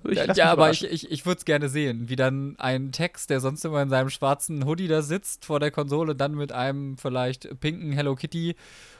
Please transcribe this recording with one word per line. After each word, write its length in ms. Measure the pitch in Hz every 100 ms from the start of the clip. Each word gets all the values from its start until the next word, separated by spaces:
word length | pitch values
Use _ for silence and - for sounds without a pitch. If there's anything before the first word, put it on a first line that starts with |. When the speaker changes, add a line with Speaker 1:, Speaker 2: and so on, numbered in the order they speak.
Speaker 1:
äh, 80 | -
ich 60 | -
Speaker 2:
Ja, 60 |
Speaker 1:
lass 120 | - 190
Speaker 2:
ja, 80 |
Speaker 1:
mich 80 | 165
Speaker 2:
aber 100 | 170 156
Speaker 1:
überraschen. 200 | 160 -
Speaker 2:
ich, 200 | 165 -
ich, 40 |
ich 160 | 143 180
würd's 180 | 180
gerne 240 | - 147 143
sehen, 400 | 147 143 117 117
wie 60 |
dann 400 | 127 131 135 139 -
ein 320 | 127 131 135
Tex, 340 | 131 170 - -
der 140 | 135
sonst 240 | 131 151
immer 180 | 165 147
in 80 | 139
seinem 180 | 131 131
schwarzen 560 | - 139 143 - 151
Hoodie 220 | 135 165 180
da 160 | 156
sitzt 420 | 147 185 - -
vor 140 | - 147
der 140 | 147
Konsole, 420 | 147 139 147 160
dann 220 | 139 143 147
mit 160 | 143
einem 440 | 120 135 139 139 131
vielleicht 600 | 135 127 127 127 - 131
pinken 320 | 151 165 156
Hello 240 | 143 143
Kitty 400 | 131 - 165 170 170 - - - -